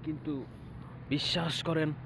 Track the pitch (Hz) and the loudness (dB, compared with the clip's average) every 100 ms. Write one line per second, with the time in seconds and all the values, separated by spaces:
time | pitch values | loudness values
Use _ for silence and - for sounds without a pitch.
0 | 160 156 147 143 - - - - - - | -2 -2 -2 -4 -4 -10 -12 -10 -10 -12
1 | - 143 - 180 165 - 165 160 156 147 | 0 0 2 2 2 2 2 4 4 2